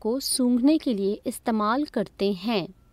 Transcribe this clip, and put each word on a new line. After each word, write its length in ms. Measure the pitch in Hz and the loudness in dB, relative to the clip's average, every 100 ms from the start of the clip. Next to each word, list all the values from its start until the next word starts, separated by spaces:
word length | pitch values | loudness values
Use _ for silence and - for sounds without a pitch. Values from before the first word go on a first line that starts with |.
को 200 | 214 254 | -4 -2
सूंघने 580 | - - 247 247 269 311 | -2 0 2 4 4 4
के 160 | 294 | 2
लिए 260 | 208 196 208 - | 0 0 -2 -6
इस्तेमाल 580 | - - 220 208 254 | -6 -2 0 2 0
करते 480 | 294 240 190 - 196 | -2 -4 -4 -2 -2
हैं। 360 | 185 202 220 156 - _ | -2 -2 -2 -4 -12 _